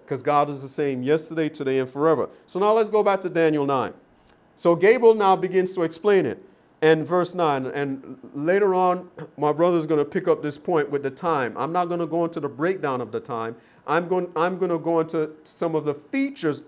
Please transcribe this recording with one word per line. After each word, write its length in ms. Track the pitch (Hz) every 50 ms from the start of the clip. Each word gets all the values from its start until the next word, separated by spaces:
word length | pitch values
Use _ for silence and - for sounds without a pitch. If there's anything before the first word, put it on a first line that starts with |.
| _
'cause 140 | - 143 123
God 300 | 120 147 147 143 147 143
is 100 | 143 135
the 80 | 135 131
same 340 | - - 147 143 135 127
yesterday, 460 | 127 135 156 156 156 - 165 160 156 151
today, 300 | 156 - 143 131 135 135
and 100 | 131 127
forever. 400 | 127 143 151 160 156 123 95 - - - _
So 160 | - - 180
now 140 | 202 208 220
let's 160 | 226 214 202
go 120 | 208 214
back 200 | 196 202 196 190
to 80 | 190 175
Daniel 340 | 156 165 165 156 156 147 143
nine. 300 | 139 139 127 113 92 - - _ _ _ _ _ _ _ _ _ _ _
So 200 | - - 170 170
Gabriel 380 | 165 180 214 247 254 233 226 220
now 220 | 214 202 190 190
begins 360 | 180 185 180 180 185 185 185 185
to 100 | 180 165
explain 420 | - - - - 208 202 185 156
it 180 | 117 98 - - - _ _ _ _ _ -
in 240 | 156 156 160 156 147
verse 300 | 135 175 180 170 175 180
nine, 320 | 180 170 151 139 131 131
and 520 | 123 - 143 143 139 135 135 - - 131 - - - -
later 380 | 143 147 170 190 202 208 190
on, 380 | 185 185 185 180 180 180 180 - - - 151 - -
my 160 | - 147 151
brother's 320 | 151 151 170 180 175 170 156
gonna 200 | 151 160 147 143
pick 240 | 151 - 185 - 170
up 140 | 156 127
this 140 | 143 147 139 151
point 300 | - - 175 151 143 143
with 120 | 143 135
the 80 | 135 135
time. 420 | 135 - 185 170 160 139 123 110 101
I'm 160 | 92 131 156
not 160 | 170 180 175 170
gonna 180 | 175 170 170
go 180 | 151 160 170 170
into 140 | 165 165 165
the 100 | 147 139
breakdown 520 | 117 127 160 185 190 185 151 143 131 123
of 100 | 120 107
the 80 | 117 113
time. 380 | - - 120 113 113 113 117 - _ _ _ _ -
I'm 220 | 131 147 170 175
gon-, 240 | 170 185 180 175 175 -
I'm 220 | 156 170 180 185 175
gonna 200 | 185 170 170 160
go 220 | - 165 170 165
into 300 | 160 160 - 160 156 156 - -
some 320 | - - - - 170 170 160
of 100 | 156 143
the 100 | 147 139
features 680 | 147 - - - 269 269 277 277 - 170 156 139 139 -